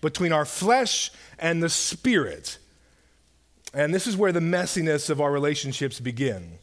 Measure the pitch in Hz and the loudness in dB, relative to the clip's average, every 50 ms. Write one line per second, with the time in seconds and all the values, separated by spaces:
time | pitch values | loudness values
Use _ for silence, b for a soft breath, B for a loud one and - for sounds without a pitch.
0 | - 156 147 - 180 170 160 151 147 - - - 185 202 240 262 254 196 - - | -4 -4 -2 0 0 2 2 2 2 0 -4 -2 4 4 4 4 4 2 0 -2
1 | - - B B B B B B 160 165 170 165 165 165 - - - - - - | -4 -6 B B B B B B -2 0 0 2 0 0 0 0 -2 -2 -4 0
2 | - 254 240 185 139 98 76 76 - - - - - _ b b b b b b | 2 2 4 4 2 0 -4 -8 -10 -12 -14 -14 -18 _ b b b b b b
3 | b b b b b _ _ _ _ _ _ _ _ - - 139 147 147 170 190 | b b b b b _ _ _ _ _ _ _ _ -8 -2 -2 0 0 0 0
4 | - 240 208 190 208 190 175 175 165 165 175 180 180 170 - 185 160 160 151 147 | 0 -2 0 2 2 2 2 2 2 2 0 0 0 -2 -2 -2 0 0 0 0
5 | 147 - 156 139 147 143 143 143 143 147 151 143 - 135 131 - 139 135 117 - | 0 -2 0 0 2 2 2 2 0 0 0 -2 -4 -6 -4 -4 -4 -4 -4 -6
6 | 120 127 120 117 139 131 107 92 87 85 82 87 | -8 -6 -4 -2 -2 -2 -2 -4 -10 -14 -18 -20